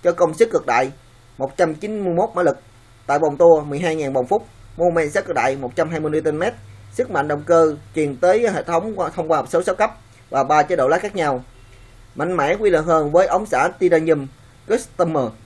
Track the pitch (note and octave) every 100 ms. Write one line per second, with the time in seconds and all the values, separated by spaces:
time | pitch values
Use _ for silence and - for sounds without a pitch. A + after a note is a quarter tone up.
0 | F3 - - - A3+ D#3+ - A#2 C3+ -
1 | - - - - C3+ - E3+ D#3 G#3 G#3+
2 | F#3+ E3+ A3 F3+ E3+ C3+ - - - -
3 | - D3 D#3 C#3+ E3+ D#3+ D3 C#3+ F3 D#3+
4 | C#3+ C3+ B2 G#3 - - - - F3 E3
5 | D3+ - - C3+ B2 C#3 B2 - D#3+ E3
6 | D3+ D#3 D#3 D3+ G3 A#3+ - - - -
7 | B3 E3+ D3 D3 D3 E3+ D#3+ D3 - -
8 | D3 C3 F3 G3+ A#3 E3+ - E3+ G#3+ G3
9 | D#3+ - D#3+ D#3 - E3+ F3+ F#3 A3 -
10 | - - - B2+ C3+ D3+ D3 F3 C3+ D#3+
11 | G#3 G3+ D3+ B2+ - - - - - -
12 | - - D#3+ F3+ C#3+ G3+ G#3+ E3 D#3+ D#3+
13 | D3 E3 F#3+ F3+ - C3 D3+ - F3+ E3
14 | D#3+ D#3 C#3 - - - - A3+ - -
15 | E3+ D#3 A#2 -